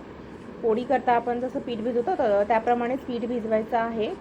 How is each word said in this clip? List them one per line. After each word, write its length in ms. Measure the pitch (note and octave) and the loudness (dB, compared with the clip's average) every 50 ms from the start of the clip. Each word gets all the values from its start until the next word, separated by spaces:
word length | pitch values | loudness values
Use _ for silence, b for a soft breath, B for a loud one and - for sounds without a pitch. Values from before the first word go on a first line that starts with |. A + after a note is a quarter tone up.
| - - - - - - - - - - - - - | -16 -16 -16 -16 -16 -16 -16 -16 -14 -14 -12 -2 0
पोळी 200 | A3+ G#3+ A3+ B3 | 2 2 2 2
करता 300 | B3 C#4 B3 A#3+ B3+ A#3+ | 2 0 2 4 4 2
आपण 260 | A#3 A#3 B3 A#3+ A#3+ | 2 2 0 -2 -2
जसं 200 | B3 B3+ - C#4 | -4 -4 -4 -6
पीठ 180 | C#4 - A#3+ G#3 | -4 -4 -6 -4
भिजवतो, 340 | G#3+ B3 A#3 A#3+ A#3 F#4 | -2 0 0 0 0 0
तर 320 | F#4+ F4+ C#4+ A3 G3+ G3+ G#3 - | 0 2 2 4 4 4 4 4
त्याप्रमाणेच 520 | A#3+ A3 A3 A#3+ A#3+ A#3+ A#3+ A#3+ B3+ C4+ | 4 2 4 4 2 2 2 -2 -2 -4
पीठ 220 | - - B3 A#3 | -4 -4 -4 -4
भिजवायचं 560 | A3+ A3+ B3+ A#3+ G#3 A3 A3 G#3+ A3 A3 B3+ A#3 | -2 -2 -2 -2 0 0 0 0 0 2 0 0
आहे. 380 | A3+ A#3 A3+ A3+ G#3+ C4+ F#4 - | 0 0 0 -2 -2 -2 -2 -4